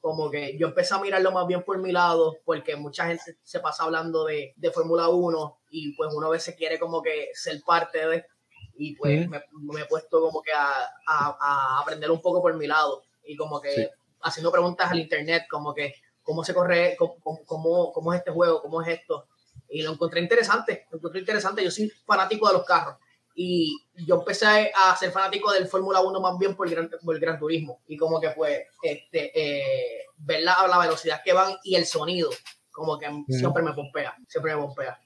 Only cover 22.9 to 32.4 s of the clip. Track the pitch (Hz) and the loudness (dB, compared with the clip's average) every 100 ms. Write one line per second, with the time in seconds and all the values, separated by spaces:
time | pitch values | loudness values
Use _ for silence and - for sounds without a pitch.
22.9 | - _ _ _ - 180 175 160 147 _ | -10 _ _ _ -8 -2 2 0 -2 _
23.9 | - 160 180 196 196 214 214 214 202 190 | -14 2 2 2 2 4 6 4 6 6
24.9 | 185 185 180 190 202 208 196 180 185 190 | 6 0 0 0 0 2 2 2 -2 2
25.9 | 190 185 190 185 180 196 185 185 165 165 | 2 2 2 -2 0 -2 0 -2 -2 -4
26.9 | 165 170 160 165 156 151 165 151 - _ | -8 -6 -2 -2 -2 -2 -4 -4 -12 _
27.9 | 151 160 160 156 156 156 143 - _ 165 | -4 0 0 -2 0 -2 -2 -6 _ -6
28.9 | 147 _ 165 147 160 147 143 135 131 123 | -6 _ -6 -2 -2 -2 -2 -2 -2 -2
29.9 | 113 - _ 147 156 165 180 190 180 170 | -8 -14 _ -4 -2 2 4 6 6 4
30.9 | 160 165 151 - 180 190 196 - 175 170 | 2 -2 -4 2 4 4 0 0 0 2
31.9 | 160 151 180 160 - | -2 -2 0 -2 -2